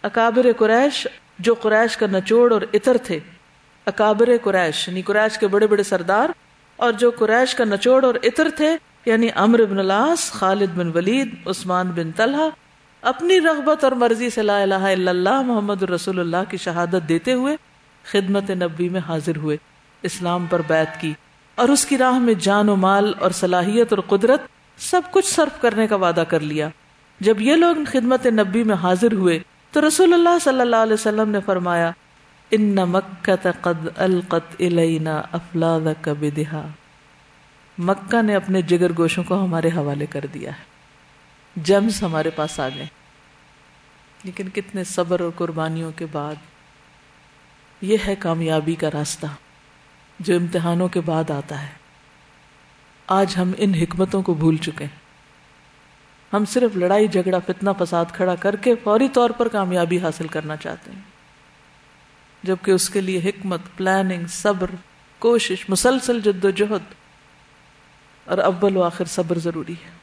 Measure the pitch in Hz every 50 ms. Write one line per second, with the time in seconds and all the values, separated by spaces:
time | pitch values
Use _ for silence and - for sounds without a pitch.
0 | - 208 - 233 226 233 226 247 254 247 226 - 220 214 220 233 262 294 269 -
1 | - - - - _ _ _ - 175 226 233 233 - 214 214 214 226 226 220 -
2 | 226 202 190 190 190 - 220 233 240 240 233 208 214 226 - 208 - 262 240 240
3 | - - 180 151 - - - - _ _ _ _ _ _ _ _ _ - 196 -
4 | 214 214 214 208 233 240 247 233 233 214 190 185 180 160 147 - - - 180 185
5 | 180 196 202 208 214 220 214 - 220 202 190 208 208 214 208 202 202 196 202 185
6 | 170 180 190 214 254 330 339 _ _ _ _ _ _ _ _ - - 240 226 202
7 | 240 240 233 240 226 214 220 240 254 254 - - 240 214 202 196 - 247 254 262
8 | 254 254 240 - - 226 240 - 311 330 - - 302 311 330 320 _ _ _ _
9 | _ 240 220 226 233 226 - - 190 220 233 233 226 196 196 196 190 190 190 208
10 | 247 302 339 330 - - - 214 196 185 196 202 202 190 170 180 180 170 160 170
11 | 175 196 233 269 277 226 - - - - 190 - - 180 180 180 185 185 170 170
12 | 165 160 160 - 220 247 277 294 311 311 302 _ _ _ _ _ _ _ _ _
13 | - 233 262 - 330 349 381 370 311 330 320 294 262 294 302 - - 269 262 247
14 | 240 233 226 220 247 240 220 - 214 208 202 202 202 196 196 190 190 196 190 185
15 | 180 180 180 180 180 190 233 269 269 254 240 214 208 202 208 190 190 180 180 170
16 | - 190 185 180 175 170 165 180 190 185 - 180 - 185 165 175 175 175 180 185
17 | 165 151 165 165 - 254 254 247 254 277 302 311 _ _ _ _ _ _ _ _
18 | _ - - 202 196 185 196 202 196 196 190 185 180 170 160 160 180 180 180 185
19 | 160 151 165 156 143 175 165 156 151 151 147 151 _ _ _ _ _ _ _ _
20 | - 175 - - 180 175 175 180 180 165 180 170 156 151 160 160 156 156 - -
21 | - 156 151 - _ _ _ _ _ _ _ - 247 247 285 277 - - 277 254
22 | 254 254 254 254 240 240 220 185 160 196 196 208 208 208 202 190 185 190 196 202
23 | 202 208 - - - 185 180 - - 180 180 180 175 196 208 233 233 226 220 196
24 | 180 - 208 196 220 233 262 302 - - _ _ _ _ _ - - - - 359
25 | 349 359 - 392 370 - - - 311 294 - - - 240 214 208 220 214 220 196
26 | 185 175 170 170 165 165 - 160 151 151 151 151 147 156 156 _ _ _ _ _
27 | _ _ _ _ 190 208 220 196 214 254 302 330 339 339 339 311 302 - - 262
28 | 226 240 262 254 254 254 226 214 208 190 185 226 233 214 208 175 165 180 185 180
29 | 233 233 226 190 190 180 165 160 180 _ _ _ _ _ - 302 294 302 311 -
30 | 370 339 349 339 339 339 349 339 - 294 262 262 247 240 233 226 226 220 214 208
31 | - 220 214 214 220 214 208 202 196 208 190 180 180 180 175 170 170 165 170 _
32 | _ _ _ _ _ _ _ _ _ _ - 214 214 208 202 196 185 175 175 190
33 | 190 - 196 - - - 185 185 - 185 170 - - 180 175 160 156 165 165 -
34 | 185 190 185 175 180 - 175 165 160 - - - 180 180 175 170 165 165 165 160
35 | 156 160 156 151 - - - 170 170 - - 165 160 165 165 160 160 156 156 156
36 | - 160 147 147 151 147 143 151 151 151 160 156 156 156 151 - _ _ _ _
37 | _ _ _ _ _ _ _ _ _ _ _ _ _ _ _ - 175 180 196 196
38 | - - - 233 220 214 208 196 - - 190 190 175 156 180 175 180 180 170 165
39 | 165 165 165 - 175 - 185 196 196 185 165 165 160 165 165 170 143 143 143 143
40 | 147 147 - 143 139 139 139 139 131 131 139 - - _ _ _ _ _ _ _
41 | _ _ _ _ _ _ _ _ _ _ _ 180 156 160 196 202 202 226 202 -
42 | 208 175 160 156 156 160 160 - 151 147 - - 143 131 131 120 147 156 _ _
43 | _ _ _ _ _ _ _ _ _ _ _ _ _ _ _ _ _ _ _ _
44 | _ _ _ _ - 190 180 - 196 185 - 214 202 190 - 196 185 175 - -
45 | 175 170 180 175 175 170 170 170 175 165 160 160 160 160 160 160 165 160 156 160
46 | 170 156 151 151 143 151 156 151 - - _ _ _ _ _ _ _ _ _ _
47 | _ _ _ _ _ _ _ _ _ _ _ _ _ _ _ _ - 190 214 214
48 | 190 202 196 196 - 170 165 165 170 160 156 156 151 156 165 160 165 156 147 147
49 | 151 - - - - 147 143 - _ _ _ _ _ _ _ _ _ _ _ _
50 | _ _ _ _ 170 165 - 175 175 170 180 180 165 170 170 175 180 180 175 185
51 | 160 160 160 160 160 156 151 143 139 - 147 143 143 139 - - _ _ _ _
52 | _ _ _ _ _ _ _ _ _ _ _ _ _ _ _ _ _ _ _ _
53 | _ - 185 196 196 190 196 180 180 180 190 - 208 202 190 160 170 170 - 170
54 | 190 185 - 196 185 185 175 151 160 160 160 156 160 165 151 - 147 147 - -
55 | _ _ _ _ _ _ _ _ _ _ _ _ _ _ _ _ _ _ _ _
56 | _ _ _ _ _ _ - 208 208 196 - 254 247 233 202 185 175 180 196 208
57 | 214 214 165 190 180 190 185 180 180 - 185 - 190 196 190 190 180 170 180 170
58 | 170 170 - - 190 185 180 175 - 196 208 202 - 254 233 226 - 214 208 226
59 | 269 269 269 247 240 233 240 - 240 233 226 208 196 180 180 180 170 165 180 175
60 | 180 165 160 - 165 156 - 156 156 151 151 151 - - - - - - - 190
61 | 196 - _ _ _ _ _ _ _ _ _ _ _ _ _ _ _ _ _ _
62 | _ _ _ _ _ _ _ _ - 185 185 180 - 196 190 185 - - - 202
63 | 190 185 190 180 165 196 202 - - 190 180 165 175 - - - 190 185 190 190
64 | 196 185 185 175 175 175 - - - 214 202 185 185 180 180 175 - _ _ _
65 | _ _ _ _ - 233 240 226 - - 185 190 - - 190 180 - 247 262 262
66 | - - 240 233 202 214 202 180 185 196 190 196 208 208 214 190 208 - - _
67 | _ _ _ _ _ _ _ _ _ _ _ _ _ _ _ _ _ _ _ _
68 | _ _ _ _ _ - 180 185 - 175 185 175 202 202 190 185 180 170 170 -
69 | 185 165 - - 175 165 175 170 160 170 165 165 151 170 170 165 - - - -